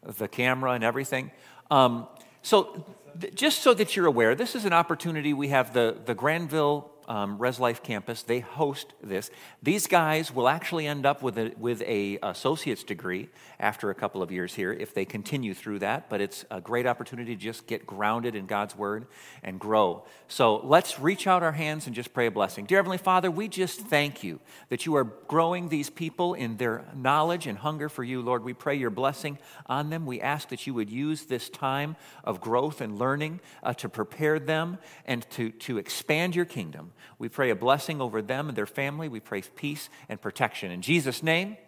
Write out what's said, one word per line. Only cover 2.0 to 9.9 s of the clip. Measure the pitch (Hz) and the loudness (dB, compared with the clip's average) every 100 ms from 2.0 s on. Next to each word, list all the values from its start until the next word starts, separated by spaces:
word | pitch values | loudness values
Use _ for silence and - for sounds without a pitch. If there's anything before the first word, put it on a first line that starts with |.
| 113 - - _ | -6 -18 -20 _
so | - 208 - - - - - 147 | 4 4 4 -6 -14 -18 -18 -12
th-, | 175 | -10
just | - 294 - | 0 2 4
so | 277 | 6
that | 220 208 - | 6 4 4
you're | 175 | 4
aware, | 120 113 123 | 6 6 4
this | 240 | 0
is | 262 | -2
an | 208 | 2
opportunity. | 170 170 160 170 156 147 | 4 4 0 -2 -2 0
We | 139 143 | 0 4
have | 139 127 | 4 4
the, | 120 117 - | 4 2 2
the | 110 | -4
Granville, | 107 135 160 165 156 147 147 - - - | 0 2 2 0 2 4 2 -2 -20 -8
um, | 110 101 101 | -4 -4 0
Res | 123 123 | -2 2
Life | 123 117 | 0 0
campus. | - 110 98 117 | -4 -6 -4 -10
They | - 120 | -2 -2
host | 120 139 151 139 - - | -2 0 0 0 -10 -14
this. | 107 95 - - - - | -6 -4 -6 -14 -20 -6
These | - 202 | 0 2
guys | - | 6